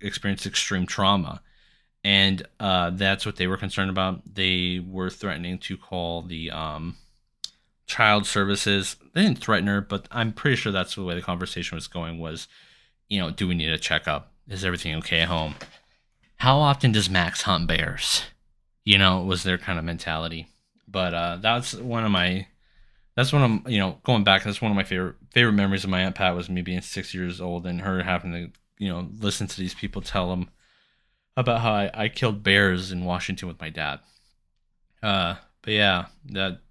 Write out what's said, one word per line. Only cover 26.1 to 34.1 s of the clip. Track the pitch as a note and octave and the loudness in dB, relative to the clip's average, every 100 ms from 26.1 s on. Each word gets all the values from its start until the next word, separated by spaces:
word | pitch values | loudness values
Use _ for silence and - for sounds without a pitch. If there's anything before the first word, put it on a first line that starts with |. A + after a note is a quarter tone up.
| F#2 | 2
Pat | F#2 F2+ | 0 0
was | F2 | -2
me | F2+ | -4
being | F2 F2+ | -2 -4
six | - - F2+ F#2 | -6 -8 -8 -6
years | F2+ F2 | -6 -6
old | F2+ F2 F2+ | -6 -6 -4
and | F2 | -4
her | G2 F#2+ | -2 0
having | F2+ F2+ F2+ | 0 -2 -2
to, | E2+ E2+ - _ - | -8 -10 -14 _ -8
you | G2 | -6
know, | F2 F2+ G#2+ | -4 -8 -4
listen | G#2 - F#2+ | -2 -2 -4
to | - | -6
these | F#2 | -8
people | - G2+ G2+ | -6 -8 -8
tell | - G2+ F2+ | -4 -2 -2
'em | F2+ F2+ _ _ _ _ _ _ _ _ - | -2 -6 _ _ _ _ _ _ _ _ -2
about | A#2+ A#2 | 0 2
how | A#2 | 2
I, | G#2 G2 A2 | 2 0 -2
I | A2 | -4
killed | - A#2+ G#2 | 0 -2 0
bears | G2 G2 G2 F2+ F#2 | 4 6 6 2 -2
in | F2+ F2+ | -4 -2
Washington | F2+ - F#2 F2+ | -2 -4 -6 -8
with | E2 | -10
my | D#2+ | -10
dad. | D#2+ D2+ C#2 _ | -6 -6 -6 _